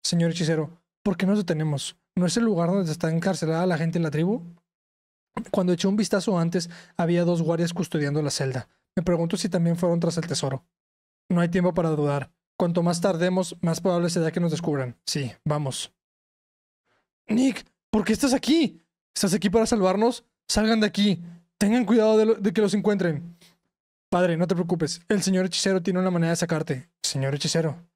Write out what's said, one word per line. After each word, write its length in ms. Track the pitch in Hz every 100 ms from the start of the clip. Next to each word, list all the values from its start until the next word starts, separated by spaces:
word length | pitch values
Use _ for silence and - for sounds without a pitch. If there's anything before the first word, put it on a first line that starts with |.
Señor 280 | - 170 170
hechicero, 500 | 170 160 160 156 - _ _
¿por 140 | 208 170
qué 100 | 185
nos 120 | 208
detenemos? 580 | 175 156 156 139 - - _
¿No 120 | - 180
es 100 | 233
el 80 |
lugar 260 | 233 175 170
donde 200 | 196 170
está 200 | 156 160
encarcelada 560 | 165 190 165 160 160 185
la 120 | 160
gente 200 | 165 170
en 60 |
la 80 | 160
tribu? 300 | 147 175 240 - - _ _ _ _ _ _ _ - -
Cuando 220 | - 180
eché 160 | 175 196
un 80 | 208
vistazo 420 | 196 202 226 180
antes, 320 | 165 180 170 - - -
había 280 | 170 175
dos 180 | 170 170
guardias 320 | 160 165 170
custodiando 480 | 170 160 160 143 147
la 80 | 147
celda. 380 | - 135 127 - _ _
Me 80 | -
pregunto 340 | 180 170 170 202
si 120 | 202
también 280 | 180 170 170
fueron 220 | 180 170
tras 180 | 170 165
el 80 | 160
tesoro. 360 | 139 139 135 _ _ _ _ _ _ _
No 120 | 175
hay 80 | 170
tiempo 260 | 180 175
para 160 | 175 165
dudar. 400 | 151 147 143 135 _ _ -
Cuanto 280 | 180 170
más 160 | 170 170
tardemos, 560 | 196 165 180 185 175 -
más 200 | 175 165
probable 280 | 185 175 170
será 220 | 175 160
que 100 | 170
nos 120 | 170
descubran. 440 | 156 170 143 127 -
Sí, 280 | - 151 127 -
vamos. 480 | 156 147 139 - - _ _ _ _ _ _ _ _ _ _ _ _ _ -
Nick, 380 | 220 262 202 - _ _
¿por 140 | 214
qué 80 | 202
estás 200 | 220 277
aquí? 480 | 262 - 330 247 - _ _ _
¿Estás 200 | - 196
aquí 160 | 170 196
para 160 | 220 226
salvarnos? 580 | 226 185 196 233 247 _ _ -
Salgan 320 | - 220 226
de 60 | 208
aquí. 360 | - 208 175 - - _ _
Tengan 260 | 202 240
cuidado 320 | 202 233 220 220
de 100 | 220
lo, 80 | 226
de 160 | 202
que 80 | 185
los 120 | 208
encuentren. 640 | 208 202 202 175 147 - - - _ _ _ _ _ _
Padre, 280 | 175 180 165
no 100 | 175
te 80 |
preocupes. 480 | 180 175 170 151 - _
El 140 | 208
señor 220 | 190 185
hechicero 380 | 185 - 196 190
tiene 160 | 180 185
una 140 | 185
manera 180 | 175 165
de 60 | 170
sacarte. 520 | 170 160 151 131 - _
Señor 320 | - 139 135
hechicero. 420 | 143 156 165 160 131 -